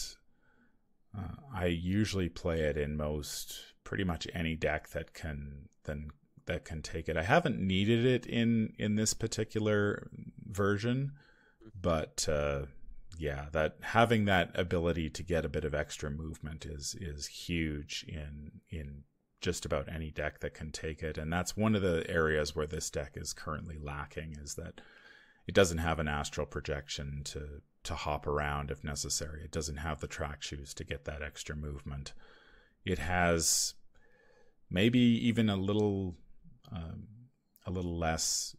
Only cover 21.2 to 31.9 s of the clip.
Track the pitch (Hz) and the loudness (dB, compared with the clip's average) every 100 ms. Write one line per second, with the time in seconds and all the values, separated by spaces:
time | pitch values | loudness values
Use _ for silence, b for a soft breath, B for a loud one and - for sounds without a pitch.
21.2 | 78 87 90 104 110 104 92 82 - 85 | -2 0 0 2 4 6 4 2 2 4
22.2 | 78 78 73 76 76 76 - 78 71 - | 4 4 2 0 -2 -2 -4 -4 -6 -8
23.2 | - - 85 76 85 78 73 71 73 78 | -8 -8 -6 -6 -6 -8 -6 -6 -6 -8
24.2 | 78 73 73 - 85 - B B B B | -8 -10 -10 -8 -10 -14 B B B B
25.2 | B B - 101 92 82 82 80 76 73 | B B 4 6 8 6 2 2 2 0
26.2 | 73 - 73 76 78 71 - - 71 71 | -2 -4 -4 -4 -4 -4 -4 -8 -6 -6
27.2 | 71 76 71 71 _ _ - 78 78 73 | -6 -8 -10 -12 _ _ -8 -4 -2 -2
28.2 | 76 73 73 73 71 69 71 71 73 - | 2 2 2 0 -4 -6 -4 -4 -2 -4
29.2 | 76 78 80 82 73 73 80 76 76 - | -4 -8 -6 -4 -4 -4 -4 -4 -6 -4
30.2 | 73 71 - 71 69 - 78 71 - 73 | -6 -6 -8 -8 -10 -10 -8 -6 -6 -6
31.2 | 73 - - 76 73 69 71 | -8 -8 -8 -6 -6 -8 -8